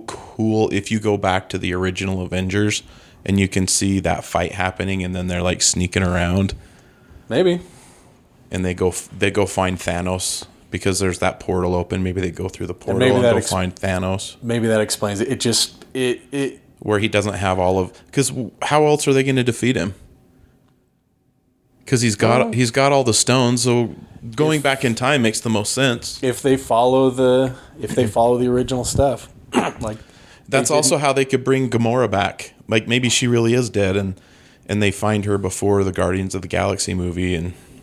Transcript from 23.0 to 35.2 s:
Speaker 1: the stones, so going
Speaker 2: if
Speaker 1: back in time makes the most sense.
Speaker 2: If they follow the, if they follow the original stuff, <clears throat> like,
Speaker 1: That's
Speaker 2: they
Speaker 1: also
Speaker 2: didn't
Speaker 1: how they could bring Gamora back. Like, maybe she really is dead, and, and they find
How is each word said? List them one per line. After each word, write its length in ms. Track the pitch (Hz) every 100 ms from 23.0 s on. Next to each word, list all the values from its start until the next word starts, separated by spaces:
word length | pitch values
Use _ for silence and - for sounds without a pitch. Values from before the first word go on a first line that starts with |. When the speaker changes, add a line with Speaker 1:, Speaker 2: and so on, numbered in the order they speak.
Speaker 1:
the 100 | 127
stones, 500 | 107 - 127 120 123
so 300 | 123 120 117 - - - 117 113
going 220 | 151 156
Speaker 2:
if 60 |
Speaker 1:
back 200 | 139 135
in 120 | 131 113
time 260 | 123 147
makes 180 | 113 107
the 100 | 120
most 240 | 107 104
sense. 460 | - 135 117 - -
Speaker 2:
If 180 | 131 120
they 160 | 139 131
follow 520 | - 113 127 131 131
the, 460 | 127 127 127 131 127 - -
if 160 | 110 -
they 120 | 117
follow 300 | 120 117 123
the 100 | 123
original 360 | 123 127 127 113
stuff, 440 | - 139 120 - -
<clears throat> 120 | - - 175 -
like, 160 | 113 107 - - - - -
Speaker 1:
That's 200 | 135 120
Speaker 2:
they 60 | 151
Speaker 1:
also 160 | 151 160
Speaker 2:
didn't 60 |
Speaker 1:
how 120 | 147
they 120 | 135 135
could 180 | 131
bring 260 | 123 135 127
Gamora 400 | 113 113 123 113
back. 440 | 98 95 - - - -
Like, 200 | 113 110
maybe 220 | 123 123
she 180 | - 127
really 260 | 117 117
is 160 | 123 117
dead, 260 | 101 95 98
and, 240 | 98 95 - - - _ -
and 140 | 104
they 80 | 104
find 360 | - 104 104